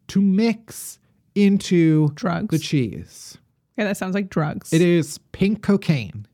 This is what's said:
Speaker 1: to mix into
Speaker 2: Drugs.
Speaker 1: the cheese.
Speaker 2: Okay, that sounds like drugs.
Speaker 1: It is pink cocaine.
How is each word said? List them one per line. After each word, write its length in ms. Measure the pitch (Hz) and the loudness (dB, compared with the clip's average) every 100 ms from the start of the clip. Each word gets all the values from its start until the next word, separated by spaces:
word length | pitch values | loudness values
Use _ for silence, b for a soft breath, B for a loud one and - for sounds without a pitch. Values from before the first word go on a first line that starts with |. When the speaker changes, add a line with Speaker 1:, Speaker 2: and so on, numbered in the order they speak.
| - | -4
Speaker 1:
to 140 | 196 | 0
mix 800 | 196 190 233 226 - - - - _ _ _ | 2 2 0 -2 -8 -18 -18 -20 _ _ _
into 760 | 202 202 196 - 175 160 156 147 | 2 4 2 2 4 4 4 2
Speaker 2:
Drugs. 360 | 151 - 170 214 | -2 -4 -4 -2
Speaker 1:
the 80 | 160 | -4
cheese. 800 | - 151 113 80 - - - - _ _ _ - | 0 -2 -2 -6 -14 -20 -20 -20 _ _ _ -6
Speaker 2:
Okay, 80 | 214 | -4
that 80 | 202 | -4
sounds 180 | 185 | -4
like 140 | 190 190 | -4 -4
drugs. 420 | - 151 - - | -4 -4 -6 -2
Speaker 1:
It 120 | 160 | 2
is 340 | 175 170 147 - _ | 4 2 0 -8 _
pink 320 | - 196 214 | -2 -2 0
cocaine. 640 | - 202 - 147 104 107 - | 0 0 2 -2 -4 -12 -16